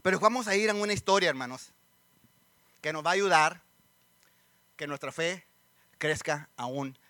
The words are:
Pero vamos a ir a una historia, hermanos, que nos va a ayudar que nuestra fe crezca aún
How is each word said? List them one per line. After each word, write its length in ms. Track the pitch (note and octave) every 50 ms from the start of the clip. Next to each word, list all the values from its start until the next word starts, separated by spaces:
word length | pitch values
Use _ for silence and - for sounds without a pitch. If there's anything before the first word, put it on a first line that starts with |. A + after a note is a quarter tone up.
Pero 180 | _ F#3 F#3+ F3+
vamos 280 | G3 A3 A#3+ B3+ A#3
a 80 | G#3 F#3+
ir 160 | G3+ G#3+ G#3+
a 20 | G#3
una 200 | G#3 G#3 G#3 G3+
historia, 360 | - - G3 F#3+ G3+ F3+ E3
hermanos, 420 | C#3 C3 C3 B2 B2+ C3 - - _ _ _ _ _ _ _ _ _ _ _ _ _ _ _ _ _ _ _ _ _ _
que 100 | - D3+
nos 140 | D#3 D#3 D3+
va 60 | E3
a 20 | F3+
ayudar 480 | F#3+ G3+ G3 F3 D#3 D3+ D#3+ F3 F3 _ _ _ _ _ _ _ _ _ _ _ _ _ _ _ _ _ _ _ _ _ _ _
que 120 | - D3+
nuestra 240 | D3 D3 C3+ - C3+
fe 340 | - - E3 E3+ F#3 F3+ _ _ _ _ _ _ _ _ _ _ _ _
crezca 500 | - D3+ D3+ C#3+ - - D3+ C#3+ D3+ _ _
aún 400 | - A#2+ B2 C3 C#3 C#3 C3+ C3 _ _ _